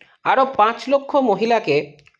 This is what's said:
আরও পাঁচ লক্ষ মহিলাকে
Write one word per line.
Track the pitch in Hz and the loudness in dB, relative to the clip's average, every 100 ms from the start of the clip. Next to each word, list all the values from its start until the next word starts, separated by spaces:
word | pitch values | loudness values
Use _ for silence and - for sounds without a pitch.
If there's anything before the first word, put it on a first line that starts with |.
| - _ 156 | -20 _ -2
আরও | 214 262 262 | 0 0 2
পাঁচ | 214 226 254 | 0 0 -2
লক্ষ | 277 277 294 | -2 0 0
মহিলাকে | 254 190 226 226 170 147 147 - _ | 2 0 0 0 0 -2 -2 -14 _